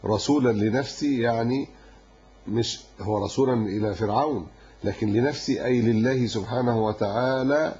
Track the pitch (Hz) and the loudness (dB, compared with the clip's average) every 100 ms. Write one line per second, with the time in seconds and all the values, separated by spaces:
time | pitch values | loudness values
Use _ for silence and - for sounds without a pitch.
0 | 95 104 - 147 123 107 107 120 135 - | 0 0 2 2 2 2 2 0 -4 -4
1 | 147 131 117 117 117 131 - - - - | -2 0 0 0 0 -2 -4 -12 -20 -20
2 | - - - - - 110 110 - - - | -20 -20 -20 -18 -4 -2 -2 -6 -14 -10
3 | 98 107 98 - 131 123 107 101 107 98 | -2 -2 -2 0 2 2 0 -2 -2 -2
4 | 107 110 151 123 80 - - - 101 101 | 0 0 0 -2 -6 -18 -20 -6 -6 -2
5 | 110 104 131 139 - 131 123 127 113 110 | 0 2 2 -2 -2 -2 2 2 4 4
6 | 117 131 117 110 98 123 123 113 107 107 | 2 2 0 -2 -4 -2 0 2 0 0
7 | 104 107 127 131 131 147 156 | -2 0 0 0 2 2 0